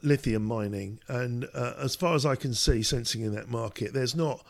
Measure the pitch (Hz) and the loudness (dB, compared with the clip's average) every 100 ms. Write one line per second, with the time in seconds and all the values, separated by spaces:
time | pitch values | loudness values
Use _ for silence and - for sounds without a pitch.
0 | 147 143 - 110 107 113 101 101 98 113 | 4 4 4 2 0 0 -2 -4 -6 -10
1 | - 123 123 120 131 135 123 - 139 - | -6 -4 -2 -4 -4 -4 -4 -2 -4 0
2 | 175 156 143 131 135 117 - 117 110 127 | 2 4 2 0 0 2 4 4 2 0
3 | 117 113 110 107 123 117 110 - 104 131 | -2 -2 -2 -4 -4 -4 -4 -6 -4 -2
4 | 123 156 156 - | 0 0 0 -2